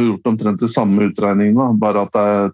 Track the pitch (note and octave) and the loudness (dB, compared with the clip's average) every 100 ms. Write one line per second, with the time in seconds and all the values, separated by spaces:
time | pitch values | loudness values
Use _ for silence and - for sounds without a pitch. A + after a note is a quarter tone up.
0 | A#2 G2+ B2 A2 A2 G2 A#2 A#2 G#2 G2+ | 0 -2 -2 -2 -2 -2 -2 0 0 2
1 | G#2 - G#2 G2+ G#2 A2+ C3 G#2+ G#2+ G2+ | 0 -2 -2 0 2 2 2 0 0 -2
2 | G2 A2 G#2 G#2 G2 | -2 -2 0 0 -2